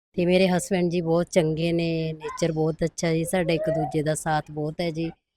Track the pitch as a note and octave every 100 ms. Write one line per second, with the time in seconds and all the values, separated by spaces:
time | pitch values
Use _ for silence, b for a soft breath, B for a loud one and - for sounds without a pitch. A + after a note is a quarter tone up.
0 | _ - F3 F3+ F#3+ F3+ - F#3 F3 F3
1 | E3 E3 F3 F#3 D#3+ D#3 E3 E3+ E3+ E3
2 | D#3+ D#3 D3+ - E3 D#3 D#3 D#3 E3 -
3 | E3+ E3 E3 F#3+ E3 D#3+ D#3+ D#3 D3+ D#3
4 | D3+ D#3 E3 D#3 - D3+ D3+ D#3 F3 D#3
5 | E3 E3 _